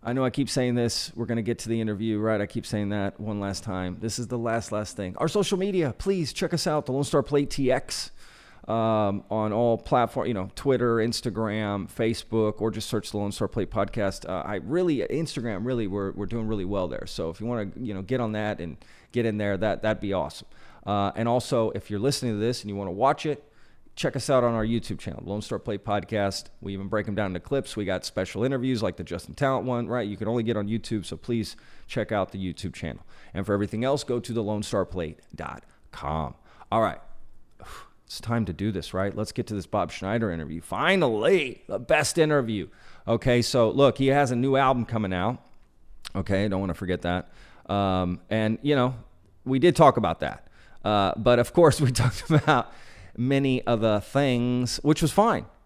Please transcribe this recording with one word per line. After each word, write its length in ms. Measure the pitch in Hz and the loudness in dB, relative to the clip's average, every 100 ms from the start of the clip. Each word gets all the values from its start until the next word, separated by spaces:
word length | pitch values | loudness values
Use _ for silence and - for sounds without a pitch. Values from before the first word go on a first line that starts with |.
I 80 | - | -2
know 120 | 127 | 0
I 60 | 131 | 0
keep 180 | 127 127 | 0 0
saying 280 | - 127 123 | 0 2 2
this. 340 | 120 - - - | 2 0 -6 -6
We're 100 | 110 | -2
gonna 160 | 117 | -2
get 160 | 110 113 | -2 -4
to 80 | 110 | -2
the 120 | 113 | -2
interview, 380 | 110 101 113 104 | -2 -2 -2 0
right? 200 | 110 107 | 0 0
I 60 | 101 | -2
keep 180 | - | -4
saying 260 | - 107 104 | -4 -2 -2
that 280 | 104 98 - | -2 -2 -4
one 220 | 104 104 | -6 -4
last 240 | 98 95 | -4 -4
time. 340 | - 92 92 92 | -4 -4 -4 -4
This 200 | 113 107 | -6 -6
is 80 | 117 | -4
the 100 | 123 | -4
last, 320 | 117 117 110 | -2 -2 -2
last 260 | 104 107 - | -6 -6 -6
thing. 200 | 95 92 | -6 -2
Our 80 | 156 | 0
social 320 | 208 196 190 | 0 0 0
media, 340 | 196 185 151 - | 0 0 0 -2
please 340 | 196 196 147 | -2 0 -2
check 220 | - 180 | -2 -2
us 140 | 165 - | 0 0
out, 180 | 151 - | -2 0
the 60 | |
Lone 100 | 131 | -2
Star 200 | 139 160 | 2 2
Plate 260 | 131 147 143 | 2 0 0
T 220 | - 131 | 0 2
X, 400 | 127 - - - - - - - - - | 2 0 -8 -8 -12 -18 -20 -20 -20 -4
um, 560 | 113 113 110 104 98 - | 0 2 2 2 -2 -4
on 240 | 107 107 | -2 0
all 240 | 104 120 113 | 2 2 2
platform, 520 | - 135 117 - - | 2 2 2 0 -2
you 60 | |
know, 160 | 107 95 | -2 -4
Twitter, 420 | - 139 127 120 117 | -4 0 2 4 2
Instagram, 920 | 113 113 127 98 110 107 107 101 92 | 0 -2 -4 -4 -2 -2 -2 -4 -6
Facebook, 680 | - 113 117 - 113 107 104 | -2 0 0 -2 0 0 0
or 100 | 110 | -4
just 180 | 104 - | -4 -4
search 220 | 107 - | -4 -4
the 60 | 107 | -4
Lone 140 | 101 | -4
Star 160 | 98 98 | -2 -4
Plate 240 | - 92 | -2 -2
Podcast. 540 | 110 101 - 98 95 - | 0 -2 0 -2 -2 -6
Uh, 160 | 90 78 | -6 -4
I 100 | 101 | -6
really, 420 | - 165 180 139 | -2 0 2 0
Instagram, 680 | 82 139 165 - 120 98 113 | 0 -2 -4 -4 -4 -4 -2
really, 220 | 127 101 | -2 -2
we're, 240 | 98 98 | -2 -4
we're 140 | - 98 | -4 -4
doing 200 | 113 107 | -4 -2
really 180 | 107 | -2
well 220 | 92 98 90 | -2 -2 -2
there. 200 | 60 87 | -4 -8
So 240 | - 82 | -6 -6
if 100 | 82 | -6
you 60 | 110 | -6
wanna, 260 | 120 101 - | -4 -6 -8
you 160 | 117 | -8
know, 100 | 95 | -6
get 180 | 92 127 | -4 -2
on 120 | 117 | 0
that 280 | 107 107 104 | -2 -4 -4
and 160 | 85 69 - - - | -8 -10 -18 -20 -6
get 160 | 123 113 | -2 0
in 100 | 107 | 0
there, 180 | 101 98 | 0 0
that, 260 | 104 92 | 0 0
that'd 180 | 107 107 | 0 0
be 120 | 101 | 0
awesome. 340 | 95 73 - - - - - - | -2 -2 -8 -18 -20 -20 -14 -2
Uh, 240 | 101 101 - | 0 0 0
and 120 | 113 | 0
also, 420 | 120 - 127 110 | 0 2 0 2
if 200 | 98 - | -2 -6
you're 80 | 104 | -2
listening 340 | 123 139 127 | 0 0 -2
to 40 | 104 | 0
this 220 | 113 123 | 0 -2
and 80 | 104 | -6
you 60 | 101 | -6
wanna 160 | 98 | -6
watch 340 | 95 131 151 160 | 2 2 2 -2
it, 160 | 143 - - - - - - | -6 -10 -20 -20 -20 -20 -4
check 180 | 156 | -4
us 160 | 135 117 | -2 2
out 140 | 135 | 4
on 100 | 120 | 4
our 100 | 113 | 2
YouTube 320 | 110 117 - 92 | 0 0 -2 -8
channel, 200 | - 78 - | -8 -10 -6
Lone 160 | 104 | -6
Star 160 | 107 104 | -4 -6
Plate 260 | - 101 | -4 -6
Podcast. 600 | 110 104 92 110 101 95 - - | -2 -2 0 0 0 -2 -10 -12
We 120 | - | -10
even 140 | 98 98 | -8 -2
break 220 | 107 104 | -2 -2
'em 80 | 101 | -2
down 160 | 101 | -2
into 80 | 90 | -4
clips. 340 | - 139 - - | -2 -2 -2 -4
We 80 | |
got 200 | 98 92 | -2 -2
special 400 | - - 95 - | -4 -4 -4 -2
interviews 360 | 123 135 127 123 | 0 0 0 0
like 160 | 104 - | -2 -4
the 60 | |
Justin 320 | 87 87 - | -8 -8 -10
Talent 300 | 76 139 131 113 | -2 0 0 0
one, 220 | 123 113 | -2 -2
right? 180 | 123 104 | -2 -4
You 100 | 101 | -4
can 120 | 107 | -2
only 160 | 120 | -2
get 120 | 113 113 | 0 -2
on 120 | 101 | 0
YouTube, 360 | 113 - 110 | -4 -2 -6
so 120 | 90 80 | -4 -12
please 400 | - 117 104 - - - - | -4 -2 -2 -8 -18 -18 -8
check 240 | - 107 | -4 0
out 180 | 107 95 | 0 0
the 80 | - | -2
YouTube 360 | 92 85 95 | -6 -4 -8
channel. 300 | - 87 50 - - - | -6 -8 -8 -14 -20 -12
And 100 | - | -6
for 100 | 98 | 0
everything 280 | 101 101 110 | 0 0 -2
else, 220 | 123 143 | 0 0
go 160 | - 120 | 0 -4
to 120 | - | -2
the 80 | 117 | -2
lone 220 | 104 104 | -2 -2
star 220 | 101 107 | -2 -2
plate 340 | 92 95 80 78 - | -2 -4 -6 -8 -18
dot 300 | - 78 - - - - | -12 -12 -12 -18 -20 -20
com. 440 | - 69 80 73 - - - - | -10 -4 -2 -4 -8 -20 -20 -4
All 100 | 110 | 0
right, 200 | 107 - - - - - - - | 0 -2 -12 -14 -14 -16 -20 -20
<sighs> 460 | - - - - _ | -18 -18 -18 -20 _
it's 140 | - | -12
time 240 | - 117 | -2 0
to 80 | 98 | 0
do 180 | 78 101 | -2 -2
this, 240 | 95 78 | -4 -4
right? 180 | 92 98 - | -2 -2 -2
Let's 160 | 107 | -6
get 160 | - - | -4 -4
to 60 | |
this 120 | 104 87 | -6 -2
Bob 240 | 104 87 | -2 -2
Schneider 400 | - 95 117 113 | -4 -2 0 0
interview. 300 | 82 76 78 | -2 -6 -8
Finally, 1040 | - 95 151 190 147 107 123 190 135 - - | -8 -2 2 4 4 4 4 4 2 -6 -6
the 140 | 98 | -6
best 380 | 123 156 143 - | 2 2 2 4
interview. 500 | 156 147 117 107 85 - - - - | 4 4 2 -2 -4 -10 -20 -14 0
Okay, 340 | 113 - 123 | 2 4 4
so 260 | 117 131 113 | 4 6 4
look, 300 | 127 139 - | 8 6 6
he 80 | 135 | 4
has 240 | 139 139 | 4 4
a 60 | 120 | 2
new 180 | 135 | 2
album 300 | 135 135 127 | 4 4 4
coming 280 | 113 113 104 | 0 -2 0
out. 260 | 92 98 143 - - - _ - - - | 0 0 -2 -10 -20 -20 _ -20 -14 -8
Okay, 320 | 98 92 98 104 | -6 0 2 2
don't 140 | 95 | 0
wanna 120 | 95 | -2
forget 280 | 82 90 90 | -4 -2 -2
that. 300 | 87 90 - - - - - | 0 -2 -4 -16 -20 -20 -4
Um, 520 | 101 98 92 92 90 - | 0 2 2 2 -2 -2
and, 280 | 110 110 110 | 0 2 0
you 140 | 139 143 | 2 4
know, 180 | 123 123 - - - - | 2 0 -14 -20 -20 -14
we 140 | - 131 | -2 4
did 160 | 170 | 4
talk 220 | 165 156 123 | 8 8 8
about 240 | 101 85 | 0 0
that. 260 | 71 - - - - - | -4 -6 -16 -20 -20 -6
Uh, 300 | - 104 98 - | 0 4 4 2
but 240 | 113 120 | 4 6
of 120 | 120 | 6
course, 280 | - 165 - | 8 8 8
<laughs> 0 | |
we 100 | 139 | 2
talked 400 | 123 127 - - | 4 2 0 4
about 420 | 156 - 139 - - - - - - | 4 6 4 2 -8 -18 -18 -16 -4
many 460 | 123 139 139 127 - | 2 2 4 2 2
other 320 | 117 110 107 | 2 4 2
things, 800 | - 139 143 123 120 123 123 - | 2 2 2 2 2 0 0 0
which 180 | 147 156 | 2 4
was 80 | 160 | 4
fine. 340 | - 220 147 - - | 4 4 2 -4 -18